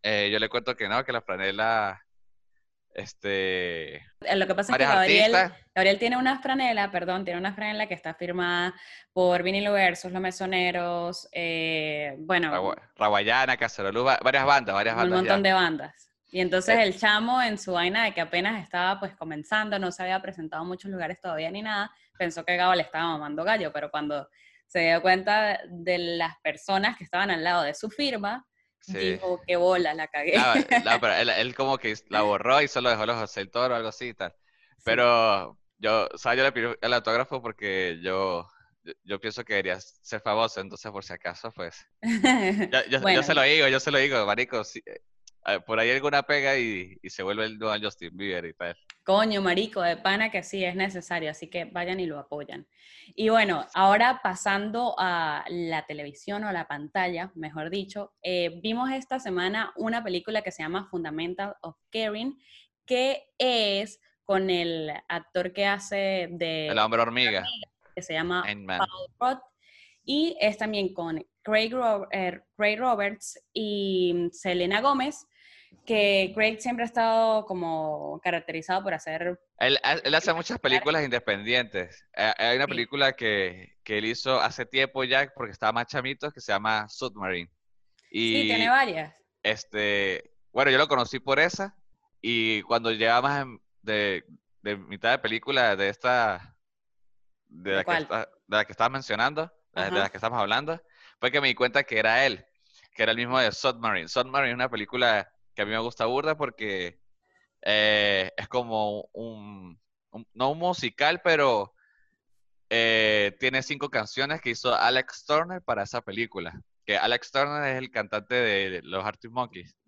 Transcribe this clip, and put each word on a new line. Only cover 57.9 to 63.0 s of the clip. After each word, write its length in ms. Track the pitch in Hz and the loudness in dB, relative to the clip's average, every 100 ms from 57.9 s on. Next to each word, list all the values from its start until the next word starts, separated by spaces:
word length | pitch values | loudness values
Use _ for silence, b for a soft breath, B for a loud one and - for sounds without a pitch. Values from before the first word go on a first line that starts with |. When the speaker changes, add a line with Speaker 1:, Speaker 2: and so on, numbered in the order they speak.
| 208 202 _ | -10 -12 _
Speaker 2:
eh, 360 | 180 180 170 170 | -4 -2 -2 -4
vimos 260 | 220 226 262 | -6 -2 -2
esta 280 | 269 262 262 | -4 -6 -8
semana 520 | 247 180 185 214 220 - | -4 -2 -2 -2 -6 -6
una 280 | 226 233 | -4 -4
película 380 | 220 180 180 220 | -4 -6 -4 -4
que 80 | 208 | -4
se 120 | - | -8
llama 240 | 156 180 190 | -6 -6 -6
Fundamental 640 | 180 160 156 170 185 202 202 | -6 -6 -6 -6 -6 -8 -10
of 140 | 165 - _ | -16 -16 _
Caring, 440 | 220 220 214 247 277 b b b _ _ | -4 -4 -4 -8 -10 b b b _ _
que 400 | 247 | 0